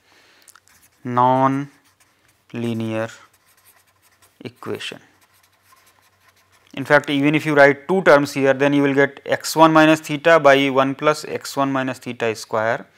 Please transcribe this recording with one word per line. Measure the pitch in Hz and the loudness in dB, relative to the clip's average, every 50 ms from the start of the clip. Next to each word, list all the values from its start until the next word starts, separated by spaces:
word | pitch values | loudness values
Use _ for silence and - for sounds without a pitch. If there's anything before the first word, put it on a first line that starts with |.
| _ _ _ _ _ _ _ _ _ _ _ _ _ _ _ _ _ _ _ _ - | _ _ _ _ _ _ _ _ _ _ _ _ _ _ _ _ _ _ _ _ -12
non-linear | 127 123 123 123 127 131 131 135 135 135 139 143 139 _ _ _ _ _ _ _ _ _ _ _ _ _ _ _ _ - 120 117 117 117 113 113 113 110 110 113 113 - - - _ _ _ _ _ _ _ _ _ _ _ _ _ _ _ _ _ _ _ _ _ _ _ | -6 -2 0 2 2 2 2 0 0 -2 -2 -8 -10 _ _ _ _ _ _ _ _ _ _ _ _ _ _ _ _ -12 -8 -8 -6 -6 -6 -6 -6 -6 -8 -8 -10 -12 -18 -20 _ _ _ _ _ _ _ _ _ _ _ _ _ _ _ _ _ _ _ _ _ _ _
equation. | - 117 117 _ - 113 107 107 - - - - _ _ _ _ _ _ _ _ _ _ _ _ _ _ _ _ _ _ _ _ _ _ _ _ _ _ _ _ _ _ _ _ _ _ - | -20 -20 -20 _ -14 -12 -12 -12 -12 -14 -16 -16 _ _ _ _ _ _ _ _ _ _ _ _ _ _ _ _ _ _ _ _ _ _ _ _ _ _ _ _ _ _ _ _ _ _ -14
In | - 135 | -10 -2
fact, | - 151 147 139 - | 2 2 2 2 0
even | 147 139 139 147 156 | -2 0 0 0 0
if | 147 127 | -2 -2
you | 156 151 | 0 2
write | 139 139 143 139 139 - | 4 4 4 4 0 -4
two | - 185 190 175 | -4 -2 0 4
terms | 180 151 143 143 139 - | 4 4 4 4 0 -4
here, | 143 135 135 135 | -2 0 0 0
then | 131 139 143 143 | 2 0 0 0
you | 143 143 | 0 0
will | 139 135 | 0 2
get | 139 139 139 - - - | 2 0 0 -2 -8 -6
x | - 127 - - - - | -6 -6 -6 -6 -6 0
one | 151 160 160 160 | 4 4 4 6
minus | 156 156 156 156 156 | 4 4 4 2 0
theta | - - 151 143 - 165 165 160 | -2 -8 -8 -2 2 4 4 4
by | 147 139 135 139 139 139 | 6 6 4 4 2 0
one | 131 131 131 135 135 | 0 0 0 -2 -2
plus | - 151 151 151 - - | -2 -2 -2 -2 -2 -6
x | - - 120 - - - | -12 -12 -12 -12 -10 -6
one | 139 139 139 | -6 -4 -4
minus | 135 135 131 131 127 - | -4 -4 -6 -6 -8 -12
theta | - 123 117 - 117 113 107 | -12 -14 -10 -6 -6 -6 -6
square | - - - - 110 110 113 123 139 95 _ _ | -6 -10 -8 -6 -4 -4 -4 -4 -6 -8 _ _